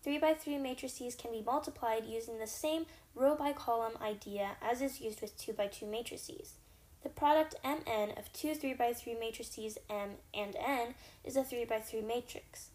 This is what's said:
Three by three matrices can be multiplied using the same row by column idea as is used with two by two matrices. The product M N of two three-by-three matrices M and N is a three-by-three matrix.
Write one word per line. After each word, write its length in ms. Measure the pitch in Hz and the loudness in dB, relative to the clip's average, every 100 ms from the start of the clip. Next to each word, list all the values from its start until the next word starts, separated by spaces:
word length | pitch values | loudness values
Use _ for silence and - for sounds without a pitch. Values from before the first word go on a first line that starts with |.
Three 160 | - 294 | 0 4
by 160 | 311 | 6
three 240 | 311 302 285 | 4 2 0
matrices 560 | 269 254 262 - 247 | 0 -2 -6 -6 -6
can 180 | 240 233 | -6 -6
be 100 | 226 | -4
multiplied 640 | 214 269 302 - 240 226 220 | 2 2 0 -2 2 2 0
using 320 | 226 226 226 | -4 -4 -4
the 80 | 220 | -6
same 400 | - 302 320 330 - - | -2 0 2 0 -8 -16
row 200 | - 269 | 4 6
by 180 | 294 294 | 6 2
column 440 | 277 - 233 226 226 | 0 2 2 2 -2
idea 480 | 214 208 - 202 196 196 | -4 -4 -4 -2 -2 -2
as 220 | 214 247 | 0 2
is 180 | 269 262 | 2 0
used 220 | 226 214 | -6 -4
with 140 | 208 - | -8 -6
two 160 | - | -8
by 120 | 214 202 | 0 -2
two 200 | - 208 | -2 -6
matrices. 680 | 214 233 - - - - - - - - - | -4 -4 -8 -10 -12 -14 -16 -20 -20 -20 -8
The 60 | 277 | -8
product 460 | - 294 302 311 - | 4 6 8 6 0
M 140 | 269 311 - | -2 -2 0
N 240 | 220 208 - | 0 2 -2
of 160 | - | -10
two 220 | - 302 | -4 -2
three-by-three 600 | 302 277 254 240 233 - 226 | 0 -2 2 2 2 -4 -4
matrices 600 | 226 220 226 - 214 214 - | -4 -6 -10 -6 -6 -6 -4
M 220 | 208 202 202 - | -4 -4 -8 -10
and 220 | - 202 190 | -6 -4 -2
N 380 | 247 269 240 254 - - | 0 2 0 -6 -16 -12
is 120 | - 269 | 0 2
a 80 | |
three-by-three 580 | 262 240 233 220 220 220 | 2 0 0 0 0 -4
matrix. 680 | 220 240 240 - - - - | 0 -2 -2 -12 -12 -16 -16